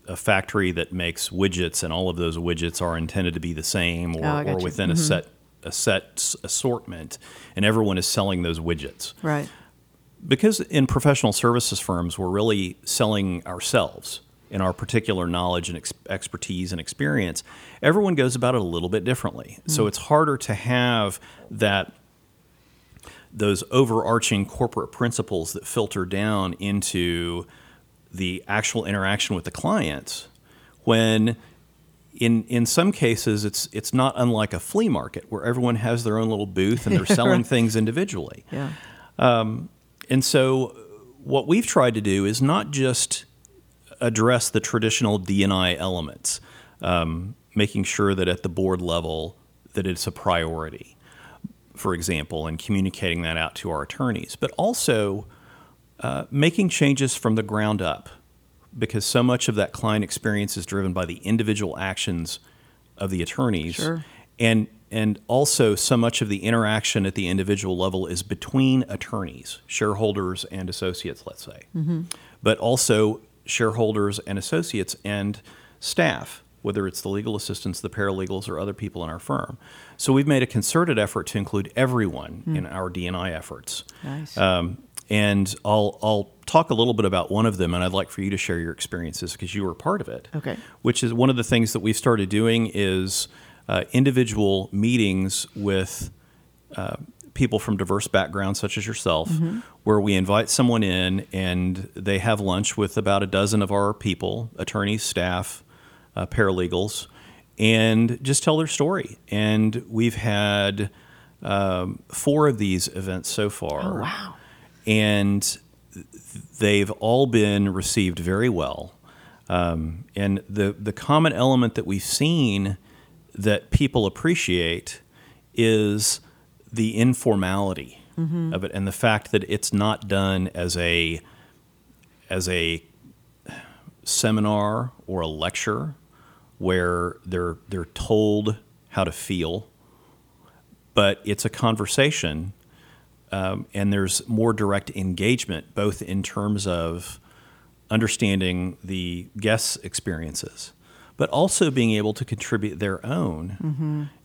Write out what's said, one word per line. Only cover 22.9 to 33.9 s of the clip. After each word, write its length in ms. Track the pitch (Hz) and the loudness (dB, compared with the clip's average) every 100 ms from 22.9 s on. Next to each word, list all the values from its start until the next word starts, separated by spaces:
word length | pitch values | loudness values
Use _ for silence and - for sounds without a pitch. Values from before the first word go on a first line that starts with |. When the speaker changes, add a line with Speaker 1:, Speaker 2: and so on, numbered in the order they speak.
| - - - - | -20 -20 -20 -14
Speaker 1:
those 300 | - 104 95 92 | -2 2 2 2
overarching 760 | 127 131 113 - 113 - 104 98 | 2 4 4 2 2 2 0 0
corporate 460 | - 120 - - | -2 -2 -2 -8
principles 640 | - 120 - 110 95 80 | -2 -2 -2 -4 -4 -4
that 120 | 87 - | -8 -6
filter 380 | - 104 101 90 | -2 -2 -2 -4
down 480 | 98 107 104 95 | -2 0 0 -2
into 920 | 87 98 101 - 95 87 85 85 87 85 - - - _ _ _ | -4 -2 -2 0 0 0 0 -2 -6 -8 -16 -20 -20 _ _ _
the 300 | 87 92 90 - | -6 -4 -4 -4
actual 380 | 101 107 113 87 | -2 0 -2 -2
interaction 500 | 101 95 101 - 92 | 0 0 0 0 -2
with 80 | 80 | -4
the 60 | |
clients, 760 | - 165 208 85 71 - - - _ _ - - _ | -6 -2 0 0 -4 -8 -12 -12 _ _ -20 -20 _
when 520 | - 113 113 110 110 113 - - _ _ _ _ _ | 2 4 6 4 4 0 -10 -20 _ _ _ _ _
in, 320 | - 117 113 107 | -2 2 2 2
in 200 | 120 117 | 0 2
some 260 | - 180 | 4 2
cases, 500 | 202 127 113 - 107 | 4 2 2 2 0
it's, 240 | 104 - - | 0 -4 -6
it's 200 | 104 - | -6 -2